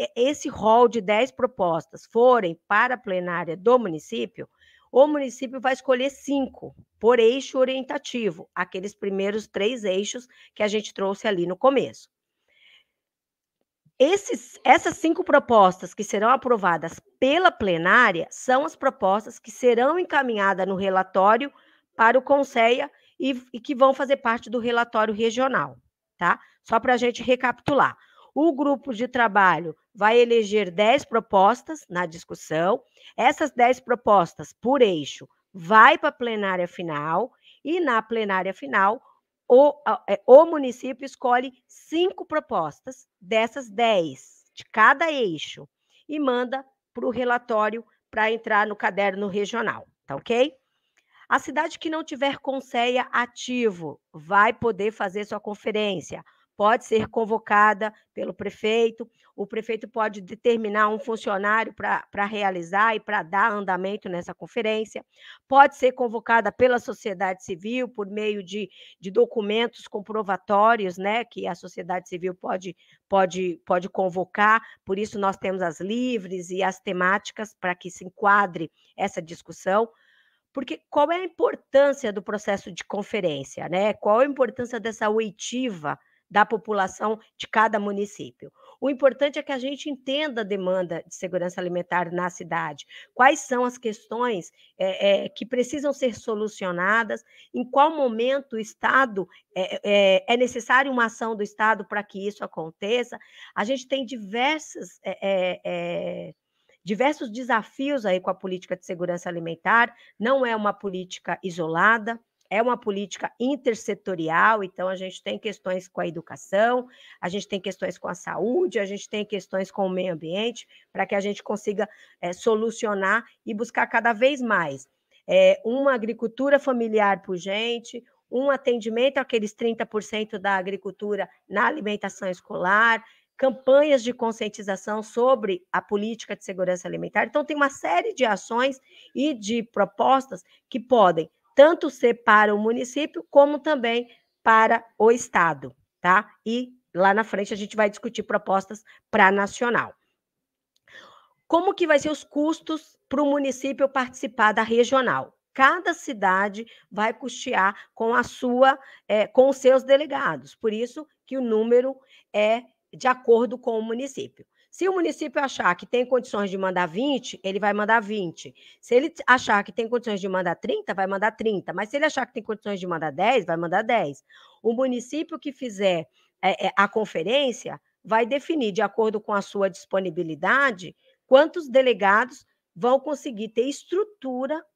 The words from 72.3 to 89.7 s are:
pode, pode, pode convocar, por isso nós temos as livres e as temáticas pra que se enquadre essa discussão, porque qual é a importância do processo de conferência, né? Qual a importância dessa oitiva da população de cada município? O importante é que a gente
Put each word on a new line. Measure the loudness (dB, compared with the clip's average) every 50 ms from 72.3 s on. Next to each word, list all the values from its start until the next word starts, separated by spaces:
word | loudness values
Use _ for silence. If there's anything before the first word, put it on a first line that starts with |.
| -8
pode, | -8 -8 -8 -8 -8 -8 -10 -16 _ _ _ _ _ _ 0
pode, | 2 2 2 2 0 -2 -4 -4 -6 -6 _
pode | -2 -2 -2 -2 -2
convocar, | -4 -2 -2 -2 -2 -4 -6 -6 -4 0 2 2 2 2 0 -4 -20 -16 _
por | -6 -6 -6
isso | -6 -6 -6 -4
nós | -2 -2 -2 -4
temos | -4 -6 -4 -4
as | -4 -6 -6 -6
livres | -8 -6 -4 -4 -4 -4 -4 -4 -6 -8 -10 -10 -10 -8
e | -6 -4
as | -4 -4 -4 -6
temáticas | -8 -8 -4 -2 0 0 0 -2 -4 -8 -12 -12 -12 -12 _ _
pra | -6 -6 -6
que | -6 -8 -16
se | -16 -16 -18
enquadre | -20 -8 -2 2 4 4 4 2 0 -2 -6 -10 -10 _ _ _ _ _ -6
essa | -6 -6 -6 -8
discussão, | -12 -12 -14 -20 -20 -20 -20 -10 -4 -2 0 0 0 -2 _ _ _ _ _ _ _ _ _ _ _ _
porque | -10 -10 -8 -8 -10 -12 _ _
qual | 0 2 2 2
é | 0 -2
a | -4
importância | -6 -4 -2 -2 -2 -2 -4 _ _ 4 4 4 4 2 0 -4 -6
do | -6 -6
processo | -8 -6 -8 -6 -4 -4 -4 -4 -6 -10
de | -14 -14 -12
conferência, | -8 -8 -8 -6 -6 -4 -2 -2 -2 -2 -4 -8 -12 -12 -12 -8 -4
né? | -2 0 0 0 -2
Qual | -2 0 2 4 4
a | 4
importância | 2 2 0 -2 -2 -2 -6 -10 -8 -8 -8
dessa | -8 -8 -8 -4 -2 -2
oitiva | 0 0 -2 -4 -6 -12 -12 -8 -6 -6 -4 -6 -6 -6 -6 -8 -8 -8 _ _ _ _ _ _
da | 2 2 2
população | 2 0 -4 -4 -4 -4 -2 -2 -4 -4 -4 -4 -4 -4 -6 -8 _ _ -16
de | -12 -4
cada | 0 2 2 2 2 -2
município? | -4 -4 -4 -6 -6 -8 -10 -14 -16 -16 -18 _ -20 -20 -20 _ _ -20 -10 _
O | -4 -4
importante | 0 2 2 0 2 0 -2 -2 -2 -4
é | -8
que | -6
a | -8 -6
gente | -6 -8